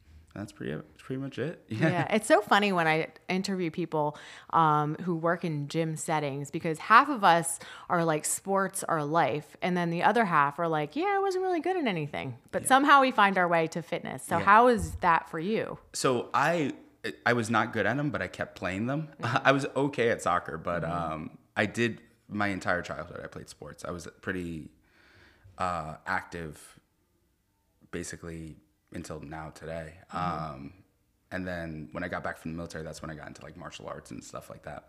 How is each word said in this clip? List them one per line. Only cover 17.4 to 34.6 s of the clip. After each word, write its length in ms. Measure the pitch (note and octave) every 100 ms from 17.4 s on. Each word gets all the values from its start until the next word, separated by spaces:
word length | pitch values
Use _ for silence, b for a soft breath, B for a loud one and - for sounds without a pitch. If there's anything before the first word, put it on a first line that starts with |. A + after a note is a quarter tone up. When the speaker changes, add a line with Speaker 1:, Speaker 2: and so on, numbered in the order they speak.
| A2
Speaker 1:
not 240 | A2+ A2+
good 100 | A2+
at 140 | G2+ C3
'em, 100 | D3
but 140 | G#2
I 60 | F#2
kept 260 | - F2
playing 320 | - F#2 F#2 A#2
them. 220 | C#3+ D3+ -
<laughs> 60 |
I 300 | B2 B2 C3
was 140 | C#3 C3+ -
okay 320 | C#3 C#3 A#2
at 140 | F#2
soccer, 340 | - F2 - D#2+
but, 260 | F2 F2
Speaker 2:
Mm-hmm. 300 | E2 F2 D#2+
Speaker 1:
um, 180 | D#2 D#2+ - _ -
I 80 | G#2+
did, 340 | A2+ A#2+ - - _ -
my 180 | G2+ G2+
entire 320 | F#2+ G2+ F2+
childhood, 400 | E2 D2 D#2 D#2+
I 40 | D#2
played 240 | D#2 -
sports. 340 | - D2 -
I 60 | -
was 160 | F2 E2 -
pretty, 480 | - F#2 F2 E2 - - b b b b b b b -
uh, 380 | F#2 F2 D#2 D#2 -
active 720 | F#2 - F2 D#2+ D2+ - - _ _ _ _ _ _ _ _ _ _ -
basically 640 | F2+ F2 E2 E2+ E2 D#2+ C#2+ _ _ _
until 260 | F2+ D#2+ D#2+
now 300 | C#2+ D#2 D#2
today. 440 | - D#2 E2 D#2 E2 -
Speaker 2:
Mm-hmm. 400 | - F2+ D#2+ D#2
Speaker 1:
Um, 180 | C2+ C#2+ - _ _ _ _ _
and 160 | F#2 F#2
then 420 | F2 E2 D#2 D2+
when 120 | -
I 40 | F2
got 140 | F2
back 140 | F2+ E2+
from 120 | E2
the 40 | E2
military, 280 | E2+ E2
that's 160 | D#2+ D#2
when 80 | D#2
I 40 |
got 120 | D2+ -
into, 160 | -
like, 140 | D2+ D#2+
martial 300 | D2 - -
arts 240 | C#2 -
and 120 | -
stuff 280 | - - -
like 140 | -